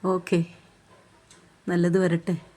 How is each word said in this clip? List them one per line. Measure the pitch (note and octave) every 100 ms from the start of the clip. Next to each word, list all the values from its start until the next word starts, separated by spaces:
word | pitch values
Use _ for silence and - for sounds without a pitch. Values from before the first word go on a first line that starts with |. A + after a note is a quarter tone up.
ഓക്കെ, | F#3 F#3 F3+ F3 E3 - - _ _ - _ _ _ - - _ -
നല്ലത് | F3 F3 F#3
വരട്ടെ | F3+ E3 E3+ E3 -